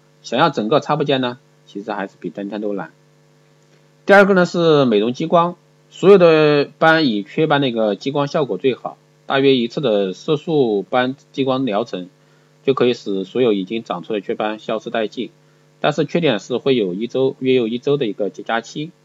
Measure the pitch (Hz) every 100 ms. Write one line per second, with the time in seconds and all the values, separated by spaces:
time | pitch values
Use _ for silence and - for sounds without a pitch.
0 | _ _ - 120 165 143 107 147 - 147
1 | 147 131 127 123 _ _ _ 101 110 101
2 | 101 _ - - 101 107 104 101 80 _
3 | _ _ _ _ _ _ _ _ _ _
4 | - 202 196 190 175 180 165 147 131 104
5 | 110 127 165 175 175 175 _ _ _ -
6 | 175 202 175 160 151 147 139 _ 160 160
7 | 143 104 98 - 160 143 139 117 110 101
8 | 139 143 143 170 127 95 135 113 - -
9 | _ _ - 135 139 135 117 - 135 104
10 | 95 92 - 147 - 151 120 104 92 127
11 | 127 135 _ - 135 131 131 101 117 92
12 | 90 _ _ _ _ _ - 127 123 120
13 | 110 98 95 117 127 101 92 113 110 90
14 | 78 107 98 117 107 107 - 110 120 117
15 | 107 - 101 _ _ _ _ _ 151 151
16 | 151 175 160 104 - 123 139 127 98 90
17 | 120 131 131 - 131 127 113 120 143 143
18 | 117 95 98 - 101 113 - - 160 _